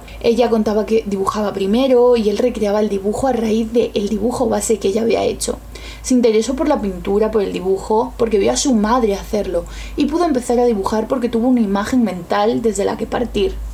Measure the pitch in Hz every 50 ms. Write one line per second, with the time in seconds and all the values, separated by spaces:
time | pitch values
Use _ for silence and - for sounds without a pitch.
0 | - - - - - 233 233 214 247 226 220 220 214 220 208 214 208 202 220 220
1 | - 202 196 190 190 190 - 208 214 202 202 202 196 190 208 240 269 269 254 240
2 | 240 247 247 240 214 214 214 214 233 247 240 - 214 202 202 214 214 208 196 196
3 | 190 208 202 - - 269 247 220 226 220 214 226 233 220 240 240 220 - - -
4 | 202 196 220 202 196 240 247 - 262 226 214 208 202 - 226 208 - 196 190 220
5 | 226 226 190 196 196 - - - - - - - - - - - - - - -
6 | - - 254 247 240 233 220 220 220 226 262 262 320 294 285 220 208 196 185 180
7 | 175 196 196 208 214 214 214 220 196 185 180 180 180 190 190 190 - - 220 220
8 | 247 254 - - 240 226 214 202 196 226 254 254 - 294 247 214 202 214 233 262
9 | 226 208 196 196 - - - 208 196 190 175 170 170 - - - - - - -
10 | 294 - - 339 349 330 285 247 233 - 240 240 247 247 233 196 190 - 226 214
11 | 220 - 269 254 233 233 - 226 226 262 254 240 226 196 196 196 208 - - 254
12 | 233 196 180 180 170 - 208 202 208 220 247 254 226 226 202 196 196 196 208 214
13 | 226 - - 202 247 233 - 208 196 190 - - - -